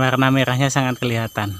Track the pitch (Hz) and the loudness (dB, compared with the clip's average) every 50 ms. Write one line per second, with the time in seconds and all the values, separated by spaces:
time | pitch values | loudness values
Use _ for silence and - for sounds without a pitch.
0 | 131 127 127 131 131 131 131 135 127 123 127 127 139 135 - 143 131 127 123 - | 2 2 2 2 2 2 2 2 2 2 2 2 0 0 2 0 0 0 -2 -4
1 | 127 123 117 117 113 113 - 107 104 101 95 | -4 -2 -2 -2 -4 -4 -4 -6 -6 -6 -6